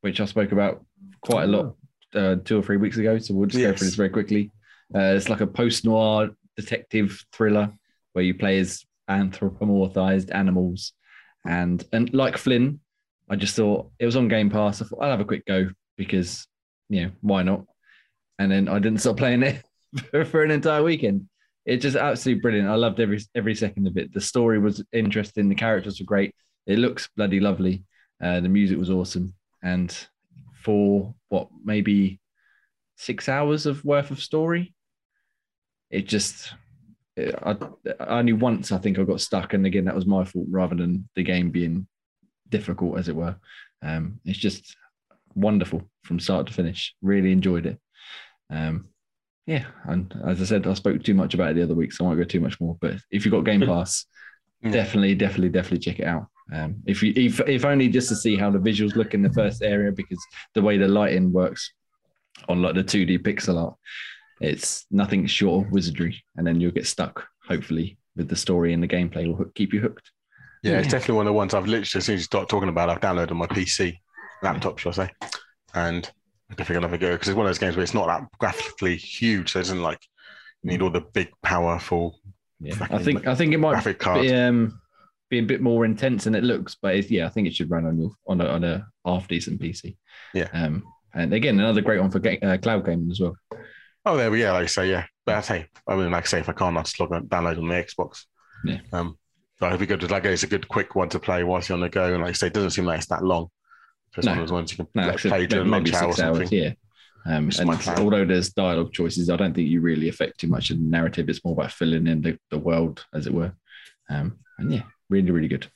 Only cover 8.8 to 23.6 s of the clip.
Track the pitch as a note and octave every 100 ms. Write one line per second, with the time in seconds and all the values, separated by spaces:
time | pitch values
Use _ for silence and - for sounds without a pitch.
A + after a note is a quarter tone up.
8.8 | - _ - G2 G2 F#2 G2 F#2+ G#2 G2+
9.8 | F#2+ F#2+ F#2+ F#2+ F#2 F#2+ F#2+ F#2 F2+ F2+
10.8 | - _ _ - - _ E2 F2 F2 F2+
11.8 | - A#2 A#2+ C3 C3 - - B2 B2+ D3
12.8 | _ _ _ _ _ G2+ G2+ - G#2+ G#2
13.8 | - _ A#2 B2 A#2+ A2 G#2 G#2+ G#2 G2+
14.8 | A2 - C#3+ B2 G2+ - - F#2+ F#2 F#2
15.8 | _ - F#2+ F#2+ F2 - - _ _ _
16.8 | _ G2+ F2 F#2 G#2 G2 F2+ F#2+ - _
17.8 | _ _ _ _ _ - G2 F#2+ G2 G2
18.8 | G#2 G#2+ B2 A2+ C3 B2 C3+ C3 - _
19.8 | _ C#3+ - - D#3+ D#3+ D#3 D3+ D#3+ D3+
20.8 | D#3+ E3 A2+ G2 F#2+ _ _ _ - B2
21.8 | C#3 C3 C#3+ C3 C3 A2+ A#2+ G#2+ G2+ A2
22.8 | A#2 G2+ A2+ G#2 G#2 B2 G#2+ A2